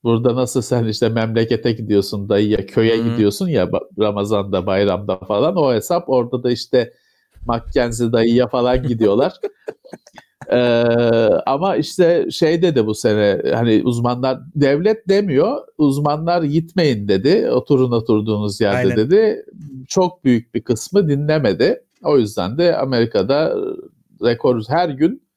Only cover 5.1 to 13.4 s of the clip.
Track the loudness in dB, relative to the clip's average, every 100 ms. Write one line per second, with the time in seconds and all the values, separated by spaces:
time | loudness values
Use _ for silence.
5.1 | -6 -4 -2 0 0 0 0 -2 -4 0
6.1 | -2 0 -4 -2 -4 0 -2 -2 _ _
7.1 | _ _ _ -6 -6 -2 -2 -2 -2 0
8.1 | 2 2 2 0 0 0 0 -2 0 2
9.1 | 2 0 -4 -14 _ -18 -16 -20 -20 _
10.1 | -20 _ _ -2 0 2 2 2 2 2
11.1 | 4 4 2 0 -2 -2 -2 -4 2 2
12.1 | 4 0 0 0 2 2 2 0 0 0
13.1 | 2 2 2